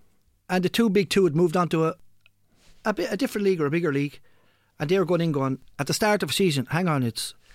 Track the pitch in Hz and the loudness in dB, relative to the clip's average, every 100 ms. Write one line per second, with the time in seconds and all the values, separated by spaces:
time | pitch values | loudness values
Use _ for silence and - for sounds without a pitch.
0 | _ _ _ _ - 185 180 - 233 196 | _ _ _ _ -4 -2 0 0 2 2
1 | 175 196 180 147 175 180 175 165 160 - | 2 2 2 4 2 2 0 0 0 -4
2 | - _ _ _ _ _ - - 220 208 | -14 _ _ _ _ _ -20 -8 -4 -4
3 | - 202 269 214 196 180 147 170 170 139 | -4 -2 -4 0 0 0 0 0 0 -2
4 | 143 - - _ _ _ _ - 151 190 | -4 -8 -20 _ _ _ _ -8 0 0
5 | 165 175 170 147 135 131 - - 135 156 | 2 2 0 0 -2 -4 -8 -8 -4 0
6 | 214 208 160 - 190 139 120 156 185 143 | 2 2 0 0 2 0 -2 -2 0 0
7 | 120 - - - - | -2 -4 -8 -12 -20